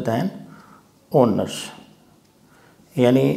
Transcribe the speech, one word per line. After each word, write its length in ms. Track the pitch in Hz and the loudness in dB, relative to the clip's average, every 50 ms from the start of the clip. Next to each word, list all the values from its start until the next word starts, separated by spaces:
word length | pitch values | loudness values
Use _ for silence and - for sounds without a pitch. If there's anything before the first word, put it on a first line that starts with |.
| - | 0
than 260 | - 113 117 185 196 - - - - - - - - - - _ _ _ _ _ _ - | -2 -4 -2 -4 -4 -8 -10 -16 -20 -20 -20 -20 -20 -20 -20 _ _ _ _ _ _ 2
owners, 460 | 151 127 120 98 95 95 - - - - - - - - - - _ _ _ _ _ _ _ _ _ _ _ _ _ _ _ _ _ _ _ - | 2 4 4 2 0 -4 -6 -8 -12 -14 -16 -18 -20 -20 -20 -20 _ _ _ _ _ _ _ _ _ _ _ _ _ _ _ _ _ _ _ -2
यानी 280 | - 123 120 127 135 135 139 147 | 0 2 4 4 4 2 0 -2